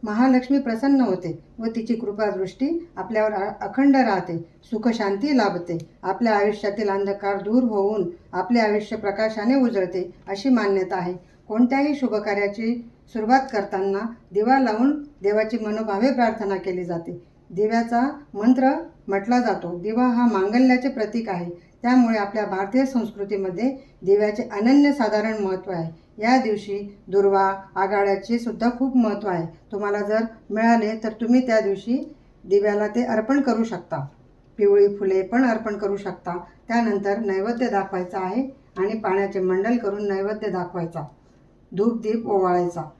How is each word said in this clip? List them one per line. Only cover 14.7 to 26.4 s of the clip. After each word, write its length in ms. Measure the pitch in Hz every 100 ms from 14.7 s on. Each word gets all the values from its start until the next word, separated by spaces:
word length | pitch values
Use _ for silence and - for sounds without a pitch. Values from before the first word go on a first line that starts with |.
| 214 262 302
देवाची 560 | - - 196 208 220 233
मनोभावे 540 | 214 214 220 196 254
प्रार्थना 440 | 240 226 220 196 190
केली 280 | 190 180
जाते. 520 | 175 170 170 175 - _ _
दिव्याचा 680 | 170 214 233 233 233 269 294 -
मंत्र 360 | 202 220 254 262 311 - - -
म्हटला 320 | 196 202 247
जातो. 380 | 226 180 170 175
दिवा 280 | 196 226 254
हा 200 | 240 240
मांगल्याचे 640 | 196 196 240 262 247 262
प्रतीक 400 | 262 214 233 226
आहे, 220 | 180 175 175 - _
त्यामुळे 360 | 240 254 233 226
आपल्या 280 | 202 214 202
भारतीय 380 | 190 196 254
संस्कृतीमध्ये 920 | 269 262 214 202 196 202 190 175 247 269 - -
दिव्याचे 400 | 180 202 214 208
अनन्यसाधारण 1000 | - 202 226 285 285 262 214 214 220 214
महत्त्व 280 | 190 185 202
आहे. 360 | 175 165 - _ -
या 180 | 220 254